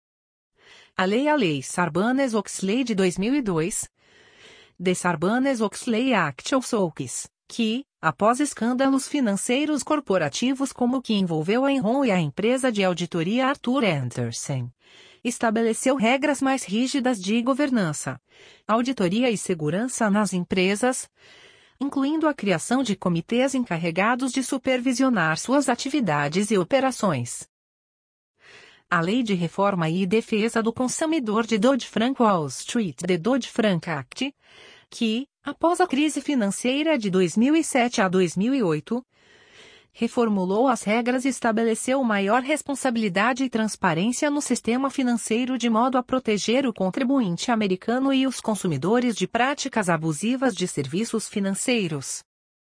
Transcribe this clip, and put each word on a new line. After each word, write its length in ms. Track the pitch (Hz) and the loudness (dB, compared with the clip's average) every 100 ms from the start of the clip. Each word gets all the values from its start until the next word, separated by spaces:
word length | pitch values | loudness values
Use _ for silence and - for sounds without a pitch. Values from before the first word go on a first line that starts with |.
| _ _ _ _ _ _ - - - - | _ _ _ _ _ _ -20 -20 -12 -2
a 80 | |
Lei, 240 | 190 214 294 | 0 2 2
a 80 | 302 | 2
Lei 260 | 185 143 | 2 0
Sarbanes-Oxley 1200 | - - 170 160 220 262 269 214 - - 190 240 247 | -4 -2 -2 0 0 2 0 0 -4 -6 -2 0 0
de 100 | 196 | 2
dois 220 | 185 180 | 0 0
mil 180 | 208 294 | 0 0
e 60 | |
dois, 480 | 220 160 170 - - _ _ _ - - - - - - | 0 -2 -2 -4 -8 _ _ _ -20 -20 -20 -20 -20 -4
The 120 | 180 | -2
Sarbanes-Oxley 1200 | 175 180 160 175 240 269 247 208 - - 220 262 | 0 -2 0 0 2 0 0 -2 -2 -2 0 2
Act 420 | 214 151 - - 269 | 2 0 -4 -2 -2
ou 60 | |
sox, 680 | - 220 175 - 127 - - _ _ | 0 -2 -2 -4 -8 -8 -12 _ _
que, 340 | - 220 240 - _ | -2 -2 -2 -6 _
após 380 | 160 - 208 247 | -4 2 2 2
escândalos 680 | 294 - 226 247 269 269 - | -2 -2 -2 2 2 2 0
financeiros 760 | 294 233 196 - 254 302 302 | -2 0 0 0 0 0 -2
corporativos 880 | - 302 - 185 147 - 247 262 269 | 0 -2 0 0 0 0 -2 0 -4
como 260 | - 240 262 | -2 -2 0
o 40 | |
que 120 | - | 0
envolveu 520 | 208 185 160 156 233 277 | 0 0 -2 0 0 2
a 60 | |
Enron 320 | 269 208 269 262 | 2 0 2 2
e 60 | |
a 60 | 185 | 2
empresa 540 | 151 - 214 254 262 | 0 0 0 2 0
de 100 | 202 | 2
auditoria 640 | 185 170 175 170 165 240 262 | 0 0 -2 -2 0 0 0
Arthur 360 | 285 - 262 | -2 -2 0
Andersen, 880 | 214 147 123 127 117 110 - 131 123 - _ - - - | 2 0 -2 -4 -4 -6 -6 -6 -6 -12 _ -20 -20 -8
estabeleceu 760 | 240 - 233 220 233 226 262 277 | -8 -2 0 2 0 0 0 2
regras 440 | 220 269 302 277 | 2 2 2 0
mais 220 | 269 269 | 0 0
rígidas 580 | - 208 254 285 247 226 | 0 -2 0 0 0 -2
de 200 | 180 233 | 0 0
governança, 800 | 240 269 294 240 170 147 - 127 _ - - - - | 2 0 2 2 0 -2 -8 -10 _ -20 -20 -16 -2
auditoria 640 | 220 247 262 180 208 254 | 0 0 0 0 2 0
e 80 | 202 | 0
segurança 720 | - 175 151 180 247 - 220 | -2 -2 -2 -2 -4 0 2
nas 220 | 202 202 | 2 2
empresas, 760 | 185 175 190 185 208 254 254 - _ - - - - _ _ | -2 -2 0 2 2 0 -2 -8 _ -20 -20 -20 -20 _ _
incluindo 480 | 277 277 269 320 302 | -4 -2 0 2 0
a 80 | |
criação 500 | 294 202 165 - 254 | 0 0 0 0 -2
de 120 | 240 190 | 0 -2
comitês 580 | 185 170 - 233 269 | 0 -2 0 0 2
encarregados 800 | 262 240 165 170 165 214 247 262 | 0 -2 -2 -2 0 2 2 0
de 100 | 262 | -2
supervisionar 960 | 254 262 262 254 247 254 262 220 160 160 | -2 -2 0 0 0 2 2 4 2 0
suas 300 | - 277 269 | 2 2 2
atividades 840 | 240 269 302 196 147 147 175 208 | -2 -2 0 0 0 0 0 0
e 60 | 202 | 0
operações. 880 | 170 269 262 247 202 135 120 - - _ _ _ _ _ _ _ _ _ - - - - _ | 2 2 0 0 -2 -2 -4 -10 -16 _ _ _ _ _ _ _ _ _ -20 -20 -20 -20 _
A 100 | 175 | -2
Lei 240 | 165 247 | 0 0
de 100 | 226 | 0
Reforma 560 | 185 165 - 202 185 160 | 0 -2 0 2 2 2
e 160 | 175 190 | 0 2
Defesa 560 | 220 - 220 226 226 | 0 0 0 0 0
do 120 | 220 | -2
Consumidor 720 | 220 254 - 320 330 220 214 226 | -2 -4 -2 0 0 0 0 0
de 100 | 226 | 2
Dodd-Frank 640 | 240 269 - 208 240 269 | 4 2 -2 -2 -2 2
Wall 260 | 226 180 143 | 2 2 -2
Street, 500 | - - 240 190 - | -8 -4 -2 -2 -4
The 200 | 180 180 | -2 0
Dodd-Frank 720 | 190 269 - - 214 175 - | 2 -2 -2 -2 0 0 -2
Act, 460 | 151 127 - 269 - _ - - - _ | -6 -8 -8 -8 -8 _ -20 -20 -20 _
que, 380 | - 226 220 277 _ | -4 -2 -2 -6 _
após 380 | - 277 330 349 | -12 -2 0 2
a 80 | 359 | 0
crise 320 | 269 302 285 | 2 0 -2
financeira 800 | 277 277 202 - 240 269 311 302 | -2 0 0 0 -2 0 0 0
de 120 | 208 | 2
dois 280 | 185 180 214 | 2 2 4
mil 180 | 254 320 | 4 4
e 80 | |
sete 380 | 302 262 240 - | 2 0 0 0
a 80 | 190 | 2
dois 260 | 185 175 180 | 2 2 0
mil 180 | 226 | 0
e 80 | 277 | 0
oito, 400 | 185 156 - 240 - _ _ - - - - - _ | 0 -2 -4 -8 -8 _ _ -20 -20 -20 -20 -20 _
reformulou 760 | - 233 - 226 202 185 202 269 | -6 -2 2 2 2 2 2 2
as 160 | 233 | 2
regras 400 | 202 226 240 254 | 0 0 0 0
e 60 | 262 | -2
estabeleceu 760 | 247 233 214 233 226 - 269 | 0 0 2 0 0 0 0
maior 380 | 240 202 196 240 | 2 2 2 2
responsabilidade 1040 | 254 302 - 277 269 233 214 180 226 262 262 | 2 -4 -2 -4 -2 0 0 2 0 0 -2
e 40 | |
transparência 800 | 220 220 - 190 160 214 247 294 | 0 -2 0 0 2 0 0 0
no 120 | 285 | 0
sistema 480 | - 240 - 247 277 | -2 -2 0 -2 -2
financeiro 680 | - 247 233 - 220 254 262 | 0 0 0 0 -2 0 0
de 120 | 233 | 0
modo 280 | 220 254 247 | 2 2 2
a 60 | |
proteger 640 | - 254 226 208 - 247 277 | 0 -2 0 0 2 2 0
o 60 | |
contribuinte 760 | - 190 277 254 277 202 170 - | 0 -2 0 2 2 2 -2 0
americano 640 | 220 208 185 - 254 269 | 2 2 0 0 0 2
e 160 | 269 262 | 2 2
os 140 | - | -2
consumidores 720 | - 202 185 139 165 247 247 220 | -4 -2 -2 0 2 2 2 -2
de 100 | 185 | -2
práticas 600 | 226 254 294 269 233 185 | 0 0 -2 -4 -2 0
abusivas 680 | 165 160 147 214 254 262 | 0 0 -2 -2 0 0
de 140 | 175 180 | 0 -4
serviços 600 | - 135 165 226 226 - | -4 -4 -4 -2 -4 -4
financeiros. 960 | 214 196 196 - 240 180 147 - - - _ _ _ | -4 -2 -2 0 0 0 -4 -8 -12 -14 _ _ _